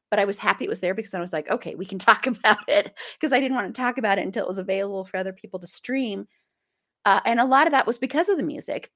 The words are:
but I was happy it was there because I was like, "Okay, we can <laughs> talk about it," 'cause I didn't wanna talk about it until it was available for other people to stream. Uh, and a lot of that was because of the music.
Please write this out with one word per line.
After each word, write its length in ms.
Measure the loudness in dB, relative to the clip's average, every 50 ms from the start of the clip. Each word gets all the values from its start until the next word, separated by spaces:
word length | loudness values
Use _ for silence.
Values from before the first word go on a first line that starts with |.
| _ _
but 80 | 0 2
I 60 | 2
was 140 | 0 -2 0
happy 260 | 0 0 0 0 -2
it 60 | -4
was 100 | -4 -2
there 140 | -2 -2 -2
because 200 | -4 -6 -6 -6
I 60 | -6
was 120 | -4 -4
like, 180 | -4 -4 -2 -2
"Okay, 240 | -4 -4 -4 -8 -10
we 100 | -10 -8
can 140 | -8 -10 2
<laughs> 120 | 4 4
talk 160 | 4 6 2
about 420 | -2 -2 2 2 2 2 2 2 2
it," 300 | 2 2 2 0 -4 -16 -16 -16 -8 -4
'cause 120 | -2 0
I 80 | 2 2
didn't 160 | 2 0 -2
wanna 160 | -2 -4 -6
talk 260 | -4 -4 -4 -4 -2 -2
about 200 | 0 0 0 0
it 40 |
until 220 | -2 -2 -4 -4 -4
it 40 | -4
was 100 | -4 -4
available 460 | -4 -2 -2 -2 -2 -4 -6 -8 -8
for 140 | -6 -6 -6
other 140 | -6 -6
people 280 | -8 -12 -14 -14 -14 -10
to 60 | -10
stream. 600 | -10 -10 -8 -6 -4 -4 -2 -2 -2 -4 -6 -8 -12 _ _ _ _ _ _ _ _ _ _ _ _ _ _ 4
Uh, 140 | 4 4 4 4
and 160 | 2 2 2
a 40 | 4
lot 220 | 4 6 6 6
of 60 | 6
that 140 | 4 4 2
was 120 | 2 -2 -2
because 300 | -4 -2 0 0 2 2
of 80 | 0
the 60 | 0
music. 480 | 0 -4 -6 -6 -8 -8 -8 -8 -8 -12 _